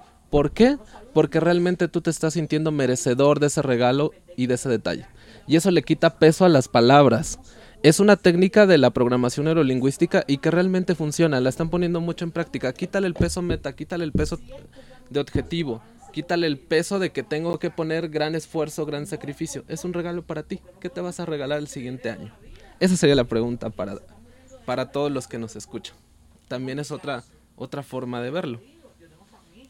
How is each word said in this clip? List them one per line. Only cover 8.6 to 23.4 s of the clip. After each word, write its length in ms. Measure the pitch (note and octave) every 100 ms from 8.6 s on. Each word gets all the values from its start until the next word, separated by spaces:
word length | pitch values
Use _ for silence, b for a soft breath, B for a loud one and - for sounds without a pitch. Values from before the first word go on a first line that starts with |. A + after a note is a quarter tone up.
| G3+
de 100 | E3
la 140 | B2
programación 540 | A#2+ B2 B2 B2 C3+ D3+
neurolingüística 800 | E3 C#3 B2+ B2+ - E3+ F#3+ -
y 100 | C#3
que 140 | D#3+
realmente 420 | E3 F#3 F#3 F#3
funciona. 460 | F3 D#3 D3 E3 C3+
La 80 | B2+
están 200 | B2+ E3
poniendo 300 | F3 F3 E3+
mucho 260 | E3+ E3+ E3+
en 60 |
práctica. 420 | E3 E3 C#3 B2+
Quítale 340 | C3 F#3 G3+ F#3+
el 80 | E3+
peso 260 | F3 F#3
meta, 340 | F3 D#3+ C#3 -
quítale 280 | D3+ F3
el 80 | E3
peso 280 | D3+ D#3 E3 - - - B B B B
de 100 | C#3+
objetivo. 640 | C#3 - C3 E3+ D3+ A2+ - - -
Quítale 340 | - D3+ E3+ E3+
el 100 | C#3
peso 420 | - E3 E3+ G3
de 120 | F3
que 120 | -
tengo 340 | - D3+ E3 E3
que 120 | E3+
poner 400 | - D#3+ D#3+ E3
gran 260 | D3+ D3+ D#3+
esfuerzo, 500 | - E3 D3+ D#3+ D3+
gran 220 | D3 D3
sacrificio. 560 | D3+ C#3+ C#3 E3 C#3+ -
Es 160 | D#3+ F3
un 80 |
regalo 300 | F3 E3+ F3
para 200 | D#3+ D#3
ti. 160 | D3+ G3 - -
¿Qué 80 | F3+
te 100 | F3+
vas 200 | F3 F3
a 60 | E3
regalar 340 | D3+ C3+ D3
el 80 | D3
siguiente 420 | C#3 B2 B2+ A#2
año? 240 | G#2 G#2 - - - B B
Esa 160 | F#3 F#3
sería 180 | D3+ C#3
la 80 |
pregunta 460 | B2 A2+